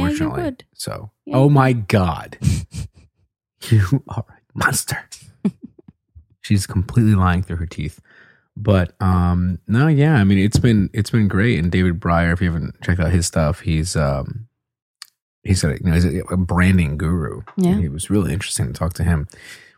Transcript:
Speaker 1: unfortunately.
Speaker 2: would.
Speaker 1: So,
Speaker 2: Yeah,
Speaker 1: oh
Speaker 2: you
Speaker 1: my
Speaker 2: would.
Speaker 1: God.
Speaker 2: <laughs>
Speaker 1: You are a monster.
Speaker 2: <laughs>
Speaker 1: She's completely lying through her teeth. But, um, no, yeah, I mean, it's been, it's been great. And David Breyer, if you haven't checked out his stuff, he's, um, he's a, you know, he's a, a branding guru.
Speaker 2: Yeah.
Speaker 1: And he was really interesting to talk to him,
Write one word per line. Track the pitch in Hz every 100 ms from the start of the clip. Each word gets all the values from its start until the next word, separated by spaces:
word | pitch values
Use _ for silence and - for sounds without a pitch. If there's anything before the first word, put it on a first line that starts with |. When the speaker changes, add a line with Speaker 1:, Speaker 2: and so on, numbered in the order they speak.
| 285
Speaker 1:
unfortunately. | 302 311 370
Speaker 2:
would. | 320 254 _ -
Speaker 1:
So, | - - 104 _ -
Speaker 2:
Yeah, | 131
Speaker 1:
oh | 143
Speaker 2:
you |
Speaker 1:
my | 143 131
Speaker 2:
would. | 120 98
Speaker 1:
God. | 107 90 80 - -
Speaker 2:
<laughs> | - - - - - - _ _ _ _ _ _ -
Speaker 1:
You | 110 92 139 -
are | - -
a | - _ -
monster. | - - - - - - - _
Speaker 2:
<laughs> | 190 - - - - _ _ - _ _
Speaker 1:
She's | - 101 -
completely | 95 - 123 110 98
lying | 90 87
through | 95 82
her | 85
teeth. | - 76 - _ _ - _ _ -
But, | 107 95 87 -
um, | 95 90 90 87 90 87 -
no, | 113 156
yeah, | 143 151 139
I |
mean, | 98 98
it's | 104 -
been, | 123 107 87
it's | 113 -
been | 120 101
great. | 95 117 85
And | 85
David | 90 92 85
Breyer, | 85 85 85
if | 85
you | 87
haven't | 82 71 -
checked | - 90
out | 82
his | 87 82
stuff, | 85 76 -
he's, | - 78 78 80
um, | 71 69 - 107 113 _ _ _ _ _ - _ _ _
he's | - 92
a, | 78
you | -
know, | 92
he's | 82 87
a, | 80 -
a | 92
branding | 87 87 92 95 73 73
guru. | 85 87 76 - - -
Speaker 2:
Yeah. | 175
Speaker 1:
And | 123
he | 78
was | 76 -
really | 104 80
interesting | 98 - - 64
to |
talk | - 82
to | -
him, | 85 80 - - - - -